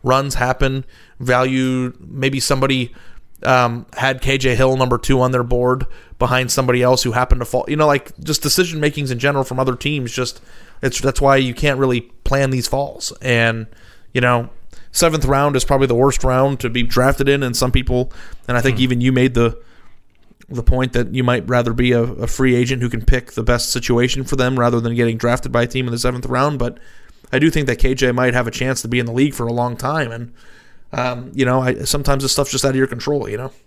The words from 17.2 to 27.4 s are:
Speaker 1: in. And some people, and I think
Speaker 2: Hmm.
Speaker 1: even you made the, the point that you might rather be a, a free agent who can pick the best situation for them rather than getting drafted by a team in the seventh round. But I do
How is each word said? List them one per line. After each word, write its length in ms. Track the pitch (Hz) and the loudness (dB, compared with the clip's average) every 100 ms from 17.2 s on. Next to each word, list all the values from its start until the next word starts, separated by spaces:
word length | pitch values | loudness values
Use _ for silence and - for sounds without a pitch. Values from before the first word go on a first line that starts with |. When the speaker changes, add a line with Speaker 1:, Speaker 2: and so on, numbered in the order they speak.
| 139 | 2
Speaker 1:
in. 140 | 143 | 2
And 120 | 131 120 | 0 0
some 160 | 127 | 2
people, 400 | 131 123 123 117 - - - - | 2 2 0 -2 -6 -12 -12 -2
and 120 | 123 | 0
I 40 | |
think 160 | 135 113 | 2 2
Speaker 2:
Hmm. 60 | |
Speaker 1:
even 180 | 127 123 | 2 2
you 120 | 127 | 2
made 220 | 131 127 123 | 4 4 4
the, 220 | 117 113 - - - - _ _ - _ - | 2 0 -16 -20 -20 -20 _ _ -20 _ -12
the 120 | 127 | 0
point 280 | - 127 127 | 2 4 2
that 220 | - 120 127 | 0 0 0
you 80 | |
might 240 | 123 123 123 | 0 0 0
rather 260 | 123 120 | 0 0
be 200 | 117 123 | 0 2
a, 80 | 120 | 2
a 260 | 117 - 117 | 0 -2 -4
free 260 | - 131 | 0 2
agent 280 | 123 123 127 | 2 0 -2
who 80 | 120 | -2
can 140 | 113 | 0
pick 280 | 113 131 - | 2 2 0
the 100 | - | -4
best 300 | 113 120 - | 0 0 0
situation 520 | 127 - 120 123 127 127 | -4 0 2 2 -2 -4
for 100 | 131 | 0
them 240 | 127 127 | 0 2
rather 200 | 120 120 | 2 0
than 120 | 117 | -2
getting 240 | 117 117 113 | 0 0 0
drafted 340 | 120 120 127 | 0 -2 0
by 100 | 120 | 0
a 40 | 120 | 0
team 200 | 131 127 | -2 -4
in 40 | |
the 60 | 117 | -2
seventh 280 | 123 123 123 | -2 -2 -4
round. 340 | 127 143 139 | 0 0 0
But 180 | 120 - - - - - - | -6 -6 -18 -20 -20 -20 -4
I 80 | |
do 100 | 131 | 2